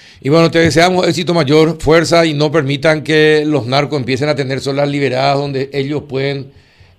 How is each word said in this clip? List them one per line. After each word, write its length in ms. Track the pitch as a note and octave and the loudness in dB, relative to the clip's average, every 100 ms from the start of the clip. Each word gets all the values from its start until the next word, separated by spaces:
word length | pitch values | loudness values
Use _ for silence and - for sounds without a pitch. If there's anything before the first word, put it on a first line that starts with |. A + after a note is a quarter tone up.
| - - | -20 -10
Y 80 | C3+ | 0
bueno, 220 | D#3+ D#3+ | 2 2
te 80 | D#3+ | 2
deseamos 500 | E3 D#3 F3+ F3+ F3+ | 2 4 2 2 0
éxito, 240 | E3+ E3+ | -2 -2
Mayor, 480 | E3+ C3+ D3+ D#3+ D#3+ | -2 2 4 2 0
fuerza 460 | C#3+ D#3+ D#3+ E3+ E3 | 2 2 4 2 2
y 80 | |
no 180 | D3 D3+ | 0 0
permitan 500 | D#3+ C3+ C#3+ D#3 D#3 | 0 -2 -2 0 0
que 420 | C#3 D#3 D#3 D3+ D3+ | 0 2 4 2 2
los 200 | D3+ A#2 | -2 0
narcos 320 | C#3 D3 D3 | -2 -2 -4
empiecen 300 | A#2 C3 D3 | -4 -2 -2
a 60 | |
tener 260 | C#3+ C3 C3 | -2 -4 -4
zonas 260 | C3+ C#3 C#3+ | -4 -2 -2
liberadas 480 | C#3+ C#3 B2+ C#3 C#3 | -2 -2 0 0 -2
donde 320 | C#3+ C3 C3+ | -2 -6 -6
ellos 300 | C#3+ C#3 D3 - | -6 -4 -6 -6
pueden, 460 | C3 C#3 C#3 C3+ - _ _ _ | -6 -4 -6 -12 -20 _ _ _